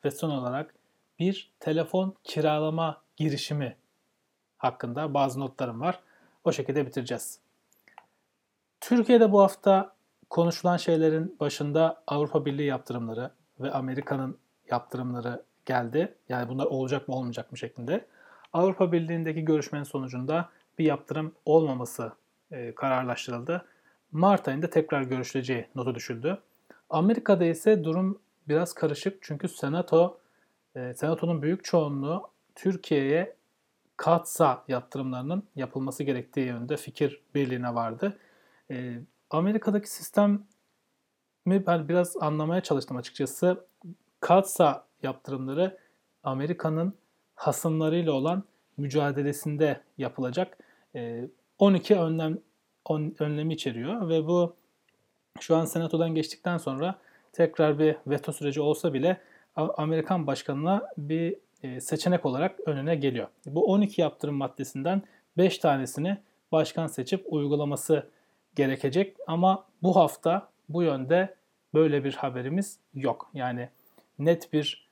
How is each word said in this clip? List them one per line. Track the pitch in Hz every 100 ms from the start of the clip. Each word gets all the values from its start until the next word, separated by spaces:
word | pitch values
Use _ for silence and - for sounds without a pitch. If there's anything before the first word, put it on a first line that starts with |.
Ve | 147
son | - 160
olarak | 143 123 131 156 _ _ _ _ _
bir | 175 196 - _
telefon | - 156 160 185 190 -
kiralama | - - 151 151 156 160 165 151 _ _
girişimi | 156 139 - 147 131 - _ _ _ _ _ _ _ _
hakkında | 131 127 120 123 151
bazı | 143 135 131
notlarım | 135 - 127 117
var. | 156 185 _ _ _ _
O | -
şekilde | 151 131 139 131
bitireceğiz. | 135 120 - - - _ _ _ _ _ - _ _ _ _ _ _ _ _
Türkiye'de | - 240 226 240 220
bu | 202
hafta | 196 - - 190 196 _ _ _ _
konuşulan | - 170 165 180 175
şeylerin | - 165 160 160 165 -
başında | 147 - 147 147 165 165 -
Avrupa | 147 147 156
Birliği | 143 139 147
yaptırımları | 131 - 123 113 110 127 _ _ _
ve | 135
Amerika'nın | 139 131 131 139 139 131 - _ _ _
yaptırımları | 120 - 127 127 123 117 127 - _
geldi. | - 127 120 135 185 - _
Yani | 123 117
bunlar | 131 151
olacak | 135 131 139 -
mı |
olmayacak | 131 123 120 117
mı | 123
şeklinde. | 113 - 120 190 - _ - - -
Avrupa | 165 185 190 185
Birliği'ndeki | 170 165 170 160 156
görüşmenin | 160 156 - 147
sonucunda | 143 139 131 123 131 160 170 _ _ -
bir |
yaptırım | 156 143 - 147 156 -
olmaması, | - 156 160 127 120 - 113 - _ _ _
e, | 143 120
kararlaştırıldı. | 110 139 131 127 117 - 120 123 175 - _ _ _ _
Mart | 151 185 196 -
ayında | 135 170
tekrar | - 156 143
görüşüleceği | 127 127 123 135 123 120 110
notu | 135 123
düşüldü. | 117 - 117 139 196 _ _ _ - _
Amerika'da | 160 180 233 - 196
ise | 170 165 - 214
durum | 160 160 190 202 _ _ -
biraz | 151 175
karışık | - 160 147 196 196
çünkü | - 143 -
Senato, | - 139 160 175 160 180 - _ _ _ _ _
e, | 135 127
Senato'nun | 123 151 160 170 165
büyük | 147 185
çoğunluğu | - 175 147 139 139 175 - _ _
Türkiye'ye | - 190 190 - 151 135 156 190 - _ _ _ _ _ -
katsa | - 170 165 - 151 123 -
yaptırımlarının | 127 - 143 131 127 131 180 202 -
yapılması | 127 139 135 123
gerektiği | 139 127 - - 127
yönünde | 120 120 147
fikir | - - 143 - _
birliğine | 143 135 131 123
vardı. | 117 117 113 196 202 _ _ _ _ _
E, | 131 127 120 147 _ _
Amerika'daki | 156 180 214 214 208 202
sistemi | - 156 - 202 202 - _ _ _ _ _ _ _ _ _ -
ben | 196 190 170 147
biraz | 175 175 -
anlamaya | 151 151 156 180
çalıştım | - 143 127 127
açıkçası. | 120 - 139 - 180 180 - _ 175 170 _ _
Katsa | - 180 196 - 165 131 _ _
yaptırımları | 131 131 - 135 131 139 185 185 _ _ _ _
Amerika'nın | 139 131 147 175 160 156 175 196 _ _ _
hasımlarıyla | _ - 139 170 156 156 165 160
olan | 139 143 180 196 _ _ -
mücadelesinde | 143 143 143 139 143 143 - 147 156 135 _ -
yapılacak, | 131 - 127 123 175 - - _ _
e, | 139 117 117 127 _ _ _
on | 196
iki | 185 - 202
önlem, | 165 160 160 170 _ _ _ _
on-, | - 151 151 156
önlemi | 147 147 156
içeriyor | 156 - 117 127 233 180
ve | 160 156
bu | 175 170 - _ _ _ _ _ _ _ -
şu | - 160
an |
Senato'dan | 165 - 165 165 165
geçtikten | 160 156 - - 170
sonra | 160 135 165 190 _ _ _
tekrar | - 165 - 156 147
bir | 156 151 -
veto | 139 -
süreci | 151 147 139
olsa | 147 151 175
bile | 135 156 185 _ _ _ -
A-, | 156 -
Amerikan | 156 160 156 185 147
başkanına | 135 - 139 160 202 - -
bir, | 147 160 170 - _ _
e, | 135 127
seçenek | - 156 - 180 147
olarak | 127 180 - -
önüne | 143 143 165
geliyor. | 139 120 104 _ -
Bu | 147 -
on | 196
iki | 202 -
yaptırım | 160 - 147
maddesinden | 143 131 - 135 139 143 196 - _ _ -
beş | 180 180
tanesini | 165 139 127 - 160 202 _ _ _
başkan | 160 156 - 160
seçip | - 127 190 190
uygulaması | 156 143 147 143 139 - 156 - _ _ _ _ -
gerekecek | 135 131 139 139 196 - -
ama | 160 185 190 - _
bu | 175 185
hafta | 156 - 170 180 - _ _
bu | 160
yönde | 165 139 131 170 190 - _ _ _
böyle | 156 160 147
bir | 135
haberimiz | 135 139 123 127 170 202 - _
yok. | 139 131 - -
Yani | 147 127 123 120 _ _ _ _ -
net | 147 170 -
bir | 151 147 - _